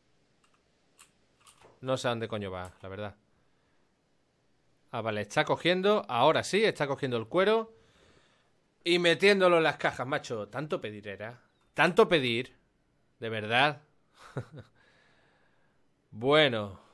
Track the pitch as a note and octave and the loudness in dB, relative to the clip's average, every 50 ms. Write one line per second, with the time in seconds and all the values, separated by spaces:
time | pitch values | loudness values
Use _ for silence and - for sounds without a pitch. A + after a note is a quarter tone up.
0 | _ _ _ _ _ _ _ _ _ _ _ _ _ _ _ _ _ _ _ - | _ _ _ _ _ _ _ _ _ _ _ _ _ _ _ _ _ _ _ -20
1 | - _ _ _ _ _ _ _ _ - - _ - - _ _ - C3 C3 B2 | -20 _ _ _ _ _ _ _ _ -20 -20 _ -20 -20 _ _ -6 -4 -4 -2
2 | - B2+ A#2 A2+ A2+ G#2 A2+ G#2+ G2+ F#2+ F#2 F#2 F2+ F2+ - _ - F#2+ F#2+ G2+ | -2 -2 -2 -4 -4 -6 -6 -6 -6 -6 -8 -8 -10 -12 -14 _ -16 -14 -10 -10
3 | G#2 G2+ F#2+ _ _ _ _ _ _ _ _ _ _ _ _ _ _ _ _ _ | -10 -10 -12 _ _ _ _ _ _ _ _ _ _ _ _ _ _ _ _ _
4 | _ _ _ _ _ _ _ _ _ _ _ _ _ _ _ _ _ _ - A#2+ | _ _ _ _ _ _ _ _ _ _ _ _ _ _ _ _ _ _ -10 -6
5 | A2 A2+ G#2+ G#2 G#2 - - D3+ D3+ - C#3+ - - D#3+ F3+ F#3 F#3 G3+ G#3+ G#3 | -4 -4 -4 -4 -4 -4 -2 -2 0 0 -2 -2 0 0 0 2 2 2 0 0
6 | - - B2 A#2+ B2+ D3+ D#3 B2+ A2 - - G3 A3+ F#3+ D3 - D3+ C#3 D3 - | -2 -2 0 2 4 4 4 2 0 -2 0 0 2 0 0 -2 -2 -4 -4 -4
7 | - C3 A#2+ A#2 A2+ A#2 - E3+ F#3+ G3+ A3 A3+ A3 A3 - - _ _ _ _ | -4 -4 -4 -4 -4 -2 0 0 2 2 2 0 -2 -4 -12 -20 _ _ _ _
8 | _ _ _ _ _ _ _ _ _ _ _ _ _ _ _ _ - F3 F3 F3 | _ _ _ _ _ _ _ _ _ _ _ _ _ _ _ _ -2 0 2 2
9 | F3 E3+ E3 E3 F#3 G3+ G#3 G3 F#3 F3+ F3 E3 D#3+ D3+ C#3+ - - D#3 - - | 4 2 2 4 4 4 6 6 6 4 6 4 4 2 0 0 -2 -4 -2 -4
10 | B2 B2+ D3+ C#3 - - B2 A2 G2+ G2+ - B2 D3+ D3+ F#3+ - - A2 G#2+ G#2 | -6 -4 -4 -6 -4 -6 -8 -8 -8 -8 -8 -10 -8 -6 -6 -6 -6 -8 -12 -12
11 | G2 G#2 G2 F#2+ G#2 A2+ B2 - _ _ _ _ _ _ - - D3+ F3 E3+ - | -12 -12 -12 -12 -12 -14 -14 -16 _ _ _ _ _ _ 0 2 2 4 6 6
12 | A3 E3+ F3+ D#3 B2+ B2 A#2 A#2 B2+ - - _ _ _ _ _ _ _ _ _ | 4 6 4 2 2 0 -2 -2 -4 -6 -12 _ _ _ _ _ _ _ _ _
13 | _ _ _ - A#2 A2+ A2 A2 G#2 G#2+ A#2 B2 C#3 D3+ C#3+ - - _ _ _ | _ _ _ -12 -10 -8 -8 -6 -4 0 2 2 2 2 0 -4 -12 _ _ _
14 | _ _ _ - - - - - - - - C#3 - _ _ _ _ _ _ _ | _ _ _ -20 -20 -14 -12 -12 -12 -12 -14 -20 -20 _ _ _ _ _ _ _
15 | _ _ _ _ _ _ _ _ _ _ _ _ _ _ _ _ _ _ _ _ | _ _ _ _ _ _ _ _ _ _ _ _ _ _ _ _ _ _ _ _
16 | _ _ - G#2+ A#2 C3+ D3 D#3 D#3 C#3 A#2 A2 G#2 G2+ F#2+ - - _ | _ _ -12 -4 0 2 4 4 4 4 2 -2 -6 -8 -12 -16 -20 _